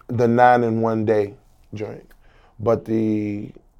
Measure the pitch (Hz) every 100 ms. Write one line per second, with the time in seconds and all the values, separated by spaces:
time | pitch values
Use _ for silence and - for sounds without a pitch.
0 | - 117 120 120 123 123 117 113 113 113
1 | 110 107 101 101 _ _ _ 104 107 -
2 | - _ _ _ _ - 110 113 - 110
3 | 110 107 104 104 117 - _